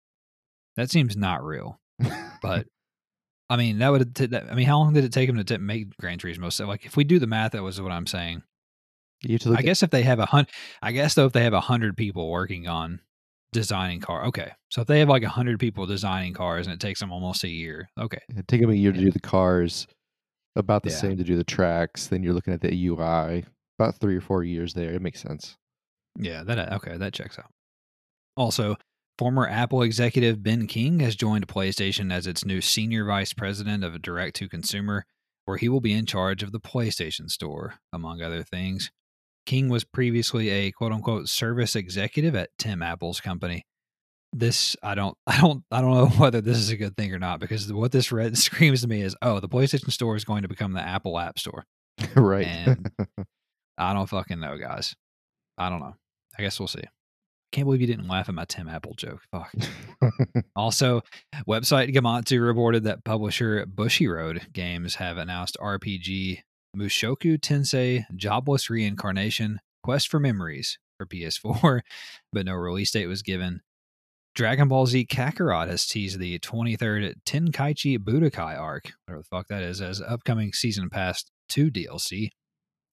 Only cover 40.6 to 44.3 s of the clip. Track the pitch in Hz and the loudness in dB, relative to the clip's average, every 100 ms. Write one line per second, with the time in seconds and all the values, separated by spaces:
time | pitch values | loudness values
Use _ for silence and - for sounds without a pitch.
40.6 | 98 - 117 110 110 107 73 - 117 120 | 0 -2 -4 -2 -2 -2 -2 -4 -2 0
41.6 | 117 113 92 92 104 - 160 117 - - | 0 -2 -4 -4 -2 0 0 0 -4 -6
42.6 | 113 95 85 85 85 - - 87 90 87 | -6 -4 -4 -6 -6 -6 -6 -6 -6 -6
43.6 | - _ _ _ _ _ _ | -10 _ _ _ _ _ _